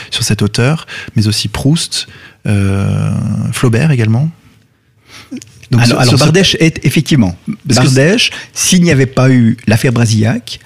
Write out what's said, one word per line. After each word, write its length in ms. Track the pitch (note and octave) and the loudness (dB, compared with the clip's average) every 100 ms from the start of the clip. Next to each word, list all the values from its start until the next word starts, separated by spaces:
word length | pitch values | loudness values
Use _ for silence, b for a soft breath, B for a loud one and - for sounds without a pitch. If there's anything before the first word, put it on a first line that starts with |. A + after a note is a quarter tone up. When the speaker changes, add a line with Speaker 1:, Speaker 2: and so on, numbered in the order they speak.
| B | B
Speaker 1:
sur 120 | - | -6
cet 200 | A#2+ G#2+ | -4 -2
auteur, 440 | G#2 A2+ B2 D#3+ - B B - | -2 0 0 -2 -6 B B -2
mais 100 | G#2+ | -2
aussi 220 | G#2 G#2+ | -2 -4
Proust, 580 | - C3+ E3 - - - B B B - | -4 0 0 -2 -8 -10 B B B -2
euh, 640 | G#2 G2 G2 G2+ G2+ G2+ - - G#2+ A2+ | 0 0 -2 -2 -2 -2 -4 -4 -4 -4
Flaubert 380 | A#2+ B2+ A2 D#3 | -2 0 2 0
également. 400 | C3 G#2+ A2+ D#3 - - _ _ _ _ _ _ B B A#3+ - - - | 0 0 0 -2 -6 -20 _ _ _ _ _ _ B B -16 -16 -20 -2
Donc, 100 | A#2+ | 0
Speaker 2:
Alors, 60 | A#2+ | 2
Speaker 1:
sur, 100 | B2 | 2
Speaker 2:
alors, 120 | B2+ | 2
Speaker 1:
sur 80 | A2 | 2
ce 60 | |
Speaker 2:
Bardèche 320 | D3+ E3 F#3+ - | 4 2 2 2
est 240 | D#3+ - | 0 0
effectivement, 520 | D3+ E3+ C3+ D3 G2 F2 - - - | -2 0 0 2 0 -2 -10 -8 -2
Speaker 1:
Parce 140 | B2 | 0
que 40 | C3+ | 2
Speaker 2:
Bardèche, 440 | C3 D3 A#3 - - B | 2 2 2 -2 -6 B
s'il 300 | - - F#3 | -6 0 2
n'y 80 | F3 | 4
avait 140 | C#3 C3 | 2 2
pas 240 | - C3 | 2 2
eu 260 | B2+ A2+ A#2 - | 4 2 0 -2
l'affaire 260 | A2 C#3 | 0 0
Brasillac, 680 | A#2+ A#2 G#2+ G#2+ G#3+ - - | 0 2 2 0 -2 -6 -16